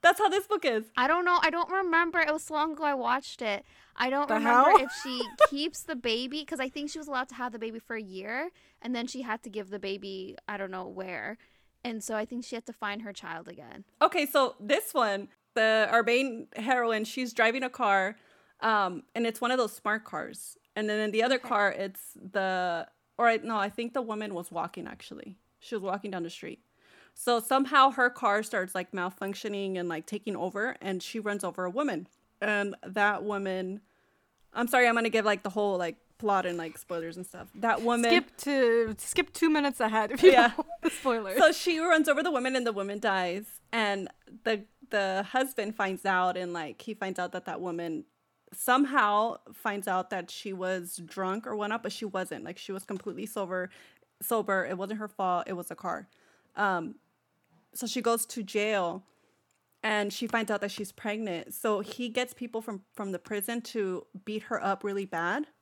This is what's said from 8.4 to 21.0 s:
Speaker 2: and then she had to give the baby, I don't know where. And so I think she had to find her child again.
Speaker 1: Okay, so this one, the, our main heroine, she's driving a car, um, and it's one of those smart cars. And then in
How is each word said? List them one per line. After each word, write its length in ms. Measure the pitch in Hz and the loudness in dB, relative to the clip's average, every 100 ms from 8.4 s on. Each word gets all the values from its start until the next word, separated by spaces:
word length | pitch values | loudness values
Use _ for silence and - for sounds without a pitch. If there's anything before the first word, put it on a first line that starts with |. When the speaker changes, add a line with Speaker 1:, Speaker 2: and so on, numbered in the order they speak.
| 330 _ _ _ | -6 _ _ _
Speaker 2:
and 120 | 240 | -6
then 120 | 240 240 | -4 -4
she 160 | 254 | -6
had 200 | 240 220 | -6 -6
to 60 | 240 | -6
give 200 | 202 190 | -10 -8
the 80 | 202 | -8
baby, 580 | 196 196 202 190 190 208 - | -6 -6 -8 -10 -12 -14 -10
I 80 | 202 | -8
don't 160 | 196 | -6
know 140 | 185 185 | -8 -10
where. 500 | 185 185 175 110 220 _ _ _ _ | -10 -10 -8 -8 -12 _ _ _ _
And 180 | 247 226 | -8 -8
so 140 | - 220 | -6 -4
I 80 | |
think 200 | 214 240 | -4 -8
she 120 | 240 233 | -8 -10
had 100 | - | -12
to 60 | |
find 300 | 240 208 202 | -8 -6 -6
her 100 | 220 | -8
child 340 | 196 180 165 165 | -12 -10 -12 -12
again. 380 | 170 127 - 202 _ | -18 -18 -18 -20 _
Speaker 1:
Okay, 240 | 320 349 285 | 4 4 2
so 300 | 285 262 - | 4 2 0
this 340 | 208 359 - | 0 0 2
one, 360 | 311 226 196 196 _ _ | 0 2 0 -6 _ _
the, 320 | - 220 220 214 | 2 4 6 6
our 120 | 233 | 4
main 460 | 226 240 269 226 - - | 6 4 2 -4 -12 -8
heroine, 480 | 226 254 233 220 | 0 2 4 0
she's 280 | 220 - 254 | 0 -4 -6
driving 300 | 233 226 247 | 2 2 4
a 80 | 254 | -4
car, 460 | 254 233 196 190 214 _ _ _ _ | -2 2 4 2 -4 _ _ _ _
um, 420 | 220 214 190 180 - | 2 4 2 -2 -8
and 120 | - 233 | -2 0
it's 140 | 220 | 0
one 100 | 240 | 0
of 80 | 254 | 2
those 140 | 220 | 0
smart 300 | - 214 214 | 0 -2 -2
cars. 520 | 214 160 - - - - _ | -4 -8 -8 -10 -16 -18 _
And 140 | - 214 | -4 -2
then 100 | |
in 120 | 214 | 0